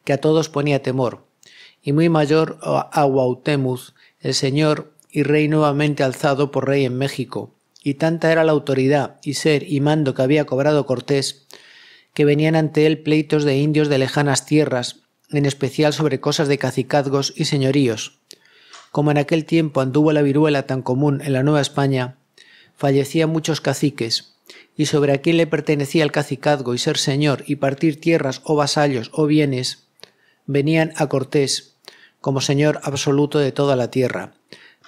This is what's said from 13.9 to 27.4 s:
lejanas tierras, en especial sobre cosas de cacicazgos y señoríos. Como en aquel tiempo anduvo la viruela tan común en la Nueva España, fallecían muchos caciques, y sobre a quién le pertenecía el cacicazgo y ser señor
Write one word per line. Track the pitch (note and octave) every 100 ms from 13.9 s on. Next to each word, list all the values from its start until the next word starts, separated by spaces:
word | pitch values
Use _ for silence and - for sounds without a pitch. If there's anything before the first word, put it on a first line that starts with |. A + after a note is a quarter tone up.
| C#3
lejanas | C3 D3+ C#3+ C3
tierras, | - D3+ C#3 B2+ A#2+ - _ _ _
en | D3 C#3+
especial | C3+ C3 - D3+
sobre | D3 D#3 C3
cosas | D3 C#3+ C#3+
de | C#3+
cacicazgos | C3 C3 A#2+ D3 C#3 C#3 C#3 -
y | D3+
señoríos. | D3 C3 C#3+ C3 A2 - _ _ - _ _ _ - -
Como | - D3
en | D3
aquel | C#3 E3 D3+
tiempo | E3 D#3 C#3
anduvo | C3 C3+ D#3
la | D3+
viruela | C#3+ C#3 D3+ C#3+ C3+
tan | C3
común | B2 B2+ D3 C#3
en | C#3+
la | C3
Nueva | C#3 D3+
España, | C3+ - C#3 C3+ B2 - _ - - - _ _
fallecían | C#3+ C#3 C3+ E3 D#3+
muchos | D#3+ D3+ D3+
caciques, | - C3 D3 C#3 A#2 - - _ - - - -
y | D3
sobre | D3+ C#3+
a | C#3
quién | E3+ E3
le | D#3+
pertenecía | D#3 D3 D3 C#3 E3+
el | D3
cacicazgo | D3+ C#3+ C3+ D3 D3 B2
y | A#2+
ser | - D3
señor | - C#3 D3+ B2+